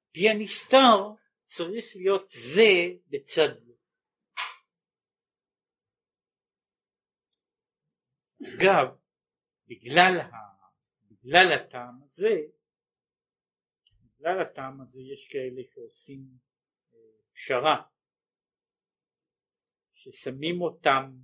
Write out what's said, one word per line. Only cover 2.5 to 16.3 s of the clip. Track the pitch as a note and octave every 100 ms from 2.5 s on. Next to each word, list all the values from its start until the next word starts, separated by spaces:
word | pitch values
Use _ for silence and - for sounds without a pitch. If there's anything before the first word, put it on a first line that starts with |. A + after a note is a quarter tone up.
| E3+ A3 F3+ F3 - -
בצד | C#3 - E3 D3 A#2
זה. | _ _ _ _ _ _ _ - - - _ _ _ _ _ _ _ _ _ _ _ _ _ _ _ _ _ _ _ _ _ _ _ _ _ _ _ _ _ _ _ _ _ _ _ _ _ - -
אגב, | - F#3+ F3 C3 - _ _ _ _ _ _ -
בגלל | A#2 A#2+ D#3 F#3 F3
ה-, | C3+ A#2 G#2 F#2+ _ _ _ _ _
בגלל | G#2+ B2 E3 F#3
הטעם | C#3 - B2+ B2 B2
הזה, | C#3+ - G#3+ F#3+ D3 _ _ _ _ _ _ _ _ _ _ _ _ _ _ _
בגלל | _ _ D#3 F#3
הטעם | D#3+ - C3 C#3
הזה | B2 C3
יש | C3 C3+ -
כאלה | C#3 B2+ B2+ B2
שעושים, | - A#2 - - C#3 C3